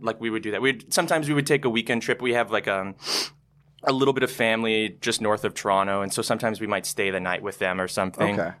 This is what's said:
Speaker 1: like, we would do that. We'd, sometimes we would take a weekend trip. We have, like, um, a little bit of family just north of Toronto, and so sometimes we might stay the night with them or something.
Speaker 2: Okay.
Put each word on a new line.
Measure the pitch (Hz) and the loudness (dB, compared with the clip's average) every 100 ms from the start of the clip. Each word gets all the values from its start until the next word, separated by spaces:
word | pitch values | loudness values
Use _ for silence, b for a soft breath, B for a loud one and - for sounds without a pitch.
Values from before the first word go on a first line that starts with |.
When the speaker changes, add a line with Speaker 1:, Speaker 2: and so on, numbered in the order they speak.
Speaker 1:
like, | 110 110 | -6 -4
we | 117 | -2
would | 110 | -4
do | 104 | -2
that. | 101 | 0
We'd, | 131 120 - | 0 0 -2
sometimes | - 170 165 147 | 0 2 2 2
we | |
would | 147 143 | 0 2
take | 143 | 2
a | 135 | 2
weekend | 117 113 120 | 0 0 0
trip. | 123 123 | 0 -2
We | 127 | 0
have, | 117 107 | 0 2
like, | 107 104 | 0 0
um, | 98 98 95 B B B B _ _ _ _ | -2 -4 -8 B B B B _ _ _ _
a | - | -2
little | 135 135 | 2 2
bit | 127 | 2
of | 127 | 0
family | - 113 113 113 110 107 90 | 2 2 2 2 2 0 -2
just | 120 107 | -2 0
north | 107 107 | 0 0
of | 107 | 0
Toronto, | - 107 98 98 98 | -2 2 2 2 0
and | 98 | -2
so | - | -2
sometimes | 110 113 117 107 | -2 0 0 -2
we | 107 | -2
might | 98 90 | -2 -2
stay | - 98 | -2 0
the | 95 | 0
night | 92 90 | -2 -2
with | 98 - | -4 -2
them | 95 92 | -2 0
or | 92 | -2
something. | - 95 - 104 101 | -2 -2 0 0 0
Speaker 2:
Okay. | 87 - | -2 -2